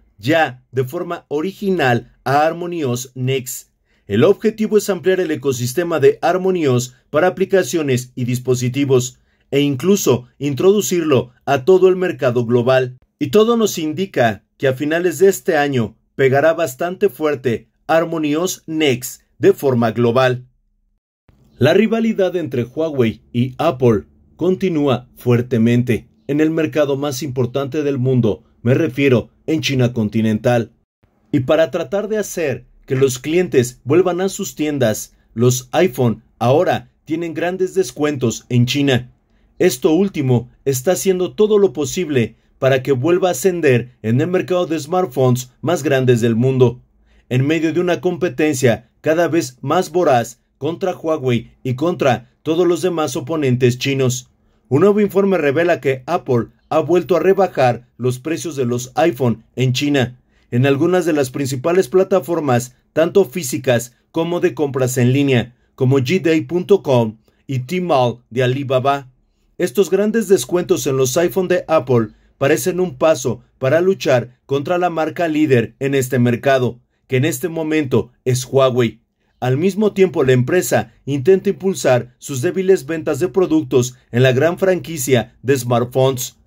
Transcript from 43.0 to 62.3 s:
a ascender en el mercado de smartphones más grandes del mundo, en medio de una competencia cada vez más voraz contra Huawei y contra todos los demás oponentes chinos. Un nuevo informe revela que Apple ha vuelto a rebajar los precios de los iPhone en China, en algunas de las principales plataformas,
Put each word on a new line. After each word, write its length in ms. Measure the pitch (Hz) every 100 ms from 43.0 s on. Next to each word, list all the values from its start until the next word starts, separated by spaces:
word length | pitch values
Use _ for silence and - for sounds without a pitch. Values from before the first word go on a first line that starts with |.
| 147 175 180
a 40 |
ascender 640 | 175 196 175 151 123 120 _
en 180 | 110 120
el 80 | 165
mercado 380 | 180 147 180 180
de 120 | 160
smartphones 760 | 139 180 185 - 127 123 - _
más 220 | 147 170
grandes 380 | 143 135 127 120
del 160 | 120 113
mundo, 440 | 131 131 123 123 _ _ _ _ _
en 180 | 123 135
medio 260 | 165 160
de 80 | 151
una 200 | 175 165
competencia 920 | 180 170 180 123 156 131 131 107 - _
cada 280 | 147 156 170
vez 300 | 160 - -
más 300 | 135 170 180
voraz 500 | 165 165 127 113 - _ _
contra 380 | 143 165 190 175
Huawei 560 | 160 156 127 123 - _
y 120 | 131
contra 560 | 127 160 180 143 120 - _
todos 240 | - 165 175
los 160 | 170
demás 340 | 175 170 151 165
oponentes 640 | 131 160 139 123 127 120
chinos. 500 | 135 135 127 127 - _ _ _ _
Un 120 | 135
nuevo 200 | 196 208
informe 360 | 202 190 196 185
revela 440 | 143 139 175 160
que 220 | 139 131 -
Apple 400 | 175 - 123 107 _ _
ha 80 | 156
vuelto 360 | 147 175 -
a 60 | 175
rebajar 680 | 170 190 185 - 127 120 - _
los 220 | 123 127
precios 380 | - 160 170 139
de 80 |
los 260 | 120 120 123
iPhone 500 | - 165 127 127 110 _
en 180 | - 131
China, 440 | 127 147 143 120 - _ _ _
en 140 | 120
algunas 400 | 139 135 165 180
de 80 | 165
las 180 | 151 131
principales 580 | 139 139 131 160 180 180
plataformas, 880 | 185 190 185 175